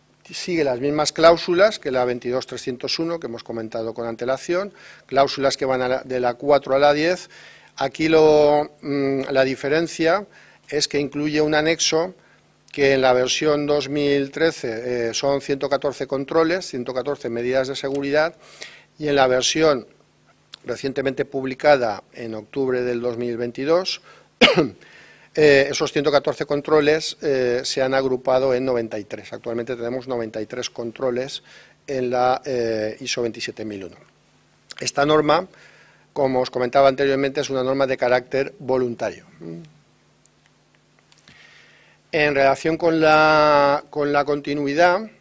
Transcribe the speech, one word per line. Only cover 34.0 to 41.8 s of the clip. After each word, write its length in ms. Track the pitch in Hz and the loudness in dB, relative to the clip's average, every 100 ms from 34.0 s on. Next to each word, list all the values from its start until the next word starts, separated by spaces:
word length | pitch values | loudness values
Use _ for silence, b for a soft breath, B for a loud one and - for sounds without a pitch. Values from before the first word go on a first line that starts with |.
| _ _ _ _ _ _ _ - | _ _ _ _ _ _ _ -10
Esta 260 | 123 - 147 | -6 0 2
norma, 400 | 151 147 156 185 b b b b b b | 4 4 2 0 b b b b b b
como 280 | - 135 127 | -2 0 0
os 100 | 127 | -2
comentaba 380 | 123 123 139 135 | -2 0 4 4
anteriormente, 520 | 131 139 135 139 143 | 4 0 2 0 -4
es 100 | 131 | -4
una 120 | 135 | -2
norma 240 | 127 135 135 | -2 0 0
de 100 | 131 | 0
carácter 580 | 123 123 123 135 139 - | 2 0 0 -4 -4 -6
voluntario. 680 | 127 131 123 113 110 - 85 80 82 85 80 _ _ _ _ _ _ _ _ _ _ _ _ _ _ _ b b b b b b | -2 0 0 -4 -8 -8 -18 -18 -16 -14 -18 _ _ _ _ _ _ _ _ _ _ _ _ _ _ _ b b b b b b